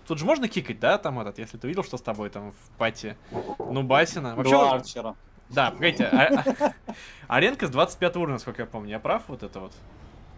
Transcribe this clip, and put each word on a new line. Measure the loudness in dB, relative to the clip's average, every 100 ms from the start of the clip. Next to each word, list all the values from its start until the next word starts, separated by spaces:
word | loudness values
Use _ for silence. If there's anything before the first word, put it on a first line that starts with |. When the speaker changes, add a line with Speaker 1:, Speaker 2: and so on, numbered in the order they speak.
| -8
Speaker 1:
тут | -4
же | 0
можно | 0 0
кикать, | -4 -6 -2
да, | 2 2
там | 0 -6
этот, | -8 -10
если | -14 -10
ты | -8
видел, | -6
что | -6 -8
с |
тобой | -8 -6 -8
там | -10 -14
в | -16 -20 -2
пати | -2 -2 -10 -14 -12 -10 -10 -10
Нубасина. | -6 -4 4 4 4 0 -6 -2
Вообще, | 4
Speaker 2:
Два | 6
Speaker 1:
вот | 6 4
Speaker 2:
арчера. | -2 -10 -10 -12 -20 -20 -4
Speaker 1:
Да, | 2 2
погодите, | 2 0 2
а, | 2 6 6 4 0
а, | 0 -2 -2 -12 -16 -18 -20 0
<laughs> |
аренка | 2 2 0 -2
с |
двадцать | 2 0 2
пятого | -2 0
уровня, | -4
насколько | -4 -8 -10
я | -10
помню, | -10 -8
я | -6
прав, | -2 -2 -4
вот | -12
это | -12 -12
вот? | -14 -16 -20 -20 -20 -20 -20